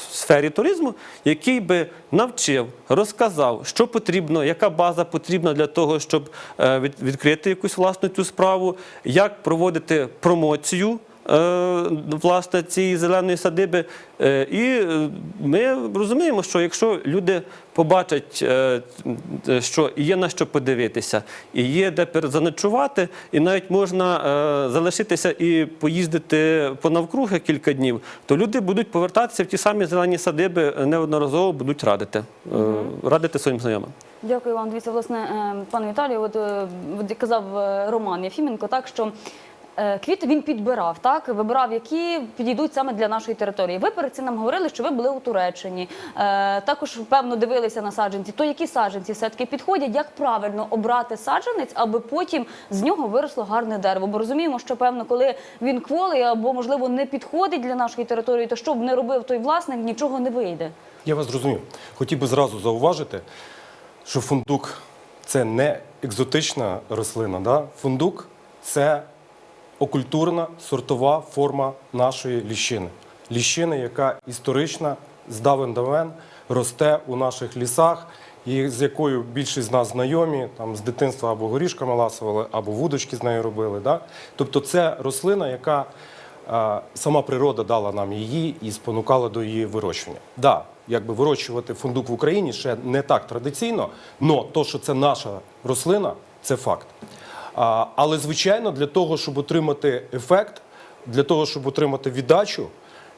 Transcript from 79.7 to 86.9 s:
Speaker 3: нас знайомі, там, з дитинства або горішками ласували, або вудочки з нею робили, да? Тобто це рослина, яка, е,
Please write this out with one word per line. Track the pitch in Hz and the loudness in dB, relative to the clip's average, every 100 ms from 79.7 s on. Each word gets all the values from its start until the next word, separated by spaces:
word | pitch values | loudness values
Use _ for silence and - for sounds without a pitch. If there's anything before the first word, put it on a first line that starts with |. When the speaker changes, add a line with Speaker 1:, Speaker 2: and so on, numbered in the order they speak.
Speaker 3:
нас | 127 113 | 2 2
знайомі, | 127 131 165 165 139 120 - | 0 0 2 2 0 -6 -8
там, | 113 107 | -8 -6
з | |
дитинства | 113 120 139 127 117 | -6 0 0 0 -2
або | 110 110 | -2 -2
горішками | 131 175 - 127 120 | -2 -2 -4 -2 0
ласували, | 113 - 107 107 113 | 0 -2 -2 -2 -2
або | 110 104 | -4 -4
вудочки | 107 135 135 - 117 | -2 -2 -2 -6 -4
з | |
нею | 120 117 | -2 0
робили, | 113 107 110 101 | -2 -2 -4 -2
да? | 117 165 - - - - | 0 -2 -4 -18 -10 -6
Тобто | 135 143 | -2 0
це | 139 175 165 - | 0 2 2 0
рослина, | 135 135 180 202 147 | -4 -2 0 0 0
яка, | 123 156 143 135 - - - - - - | -2 0 0 -2 -10 -20 -20 -20 -18 -4
е, | 113 110 104 - | 0 0 -2 -6